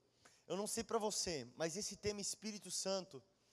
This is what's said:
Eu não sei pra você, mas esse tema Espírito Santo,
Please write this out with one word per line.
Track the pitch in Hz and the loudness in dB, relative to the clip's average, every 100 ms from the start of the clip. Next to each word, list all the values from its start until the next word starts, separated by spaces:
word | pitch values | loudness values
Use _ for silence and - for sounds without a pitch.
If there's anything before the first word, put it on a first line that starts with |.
| _ _ - - - | _ _ -20 -16 -2
Eu | 180 | 0
não | 208 | 0
sei | - | 0
pra | - 220 | 2 2
você, | 208 - 190 151 120 123 | 2 2 2 0 -2 0
mas | 160 165 | 0 0
esse | 208 196 | -4 -2
tema | 208 208 | -2 0
Espírito | 196 - 214 208 185 | -2 -2 -4 -6 -4
Santo, | - 190 190 180 135 - _ _ | -2 0 0 -2 -10 -14 _ _